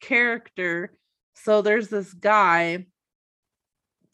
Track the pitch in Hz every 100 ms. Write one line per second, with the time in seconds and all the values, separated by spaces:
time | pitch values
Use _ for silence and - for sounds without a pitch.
0 | - 240 240 233 - - 180 170 175 _
1 | _ _ _ _ - 214 208 214 202 208
2 | 190 175 208 214 190 170 170 180 180 _
3 | _ _ _ _ _ _ _ _ _ _
4 | _